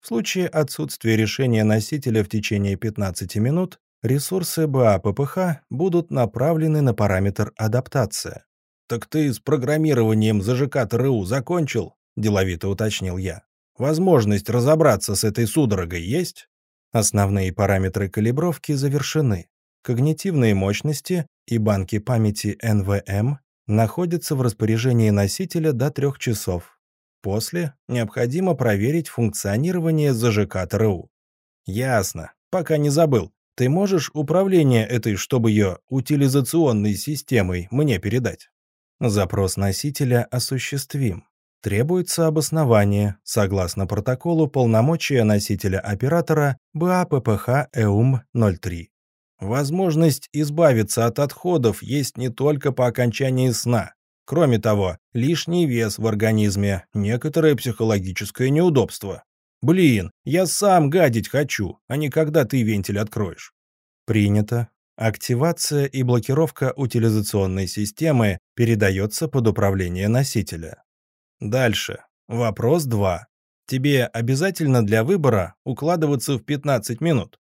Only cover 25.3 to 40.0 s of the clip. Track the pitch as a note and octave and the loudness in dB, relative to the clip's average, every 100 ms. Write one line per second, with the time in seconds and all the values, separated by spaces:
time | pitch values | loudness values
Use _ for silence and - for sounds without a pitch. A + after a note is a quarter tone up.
25.3 | - F#3 F3 D#3 B2 C#3 C#3+ C#3 C3+ - | -2 -4 -2 -2 0 -2 -2 -4 -2 -4
26.3 | G#2 - F2+ - _ _ _ _ _ G2 | -4 -2 -6 -6 _ _ _ _ _ -6
27.3 | G2+ G#3+ E3+ D#3+ - - A#2+ G#2+ - A#2+ | -4 -4 -6 -6 -8 -8 -4 -4 -4 -4
28.3 | D3+ F#3+ A#2+ A#2 G2+ A2 E3 D3+ - A2+ | -2 -2 0 0 0 0 -2 -4 -2 -2
29.3 | - G2+ G#2 D#3+ F#3 E3 D#3+ D3 A#2 A#2+ | -2 -4 -2 -2 -2 0 2 2 2 2
30.3 | G#2 G2+ F#2+ F2+ G2+ A2 F2+ - _ _ | 2 0 -2 -4 0 0 0 -6 _ _
31.3 | _ _ _ - G2 C3 A#2+ F2+ E2 D#2 | _ _ _ -10 -6 0 0 0 -6 -14
32.3 | - _ F#3 E3 D#3 D3 C#3+ E3 B2 F2+ | -20 _ -6 0 0 2 2 4 2 0
33.3 | - _ - B2+ D#3+ G3+ F#3 - D3+ C#3+ | -10 _ -2 0 2 2 0 -2 -6 0
34.3 | E3+ G3 F#3 C#3+ A#2+ A2 B2 A2+ G2 - | 2 4 4 6 4 2 -2 -2 -4 -2
35.3 | C3 A2+ G#2+ G2 F2 _ C3 - D3 C#3 | 0 2 4 2 -2 _ -6 -2 2 2
36.3 | C#3 B2 E3 D3+ A2 G#2 G2 - D3 - | 2 0 2 2 2 0 -2 -4 -8 -2
37.3 | A#2+ F#2 F2+ F#2 B2 D3+ G2 G2+ A#2+ A2+ | 0 0 -2 -4 -2 0 0 0 -2 -2
38.3 | E2+ - _ _ _ _ _ A#2+ G#2 F#2 | -6 -14 _ _ _ _ _ -2 0 0
39.3 | G2 F#2+ - G2 F#2+ D3+ C#3 | 0 -2 0 -2 -2 -6 -4